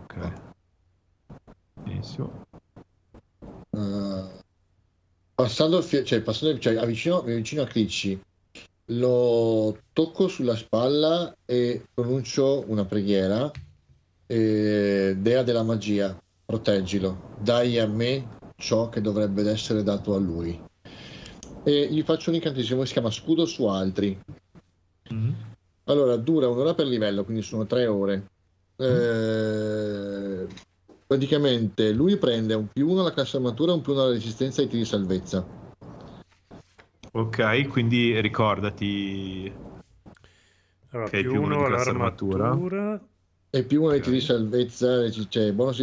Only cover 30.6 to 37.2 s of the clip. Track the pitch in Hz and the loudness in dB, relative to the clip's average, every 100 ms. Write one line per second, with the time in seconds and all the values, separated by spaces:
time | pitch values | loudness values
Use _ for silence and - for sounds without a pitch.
30.6 | - _ _ - _ 135 135 151 143 120 | -20 _ _ -20 _ 0 2 2 2 2
31.6 | 110 - 110 107 170 202 139 117 110 110 | 0 2 2 4 4 4 2 0 0 0
32.6 | 107 - 147 185 175 143 131 139 127 113 | -2 0 2 2 2 0 -2 0 -2 0
33.6 | 135 165 135 139 131 117 110 110 131 131 | 2 2 0 2 2 2 -2 -4 -2 0
34.6 | 135 117 107 104 92 92 - 95 87 - | 0 0 0 0 0 -2 -2 -4 -4 -12
35.6 | - - - - - - - _ _ - | -20 -20 -18 -18 -18 -20 -20 _ _ -20
36.6 | - _ _ _ - 113 | -20 _ _ _ -8 -4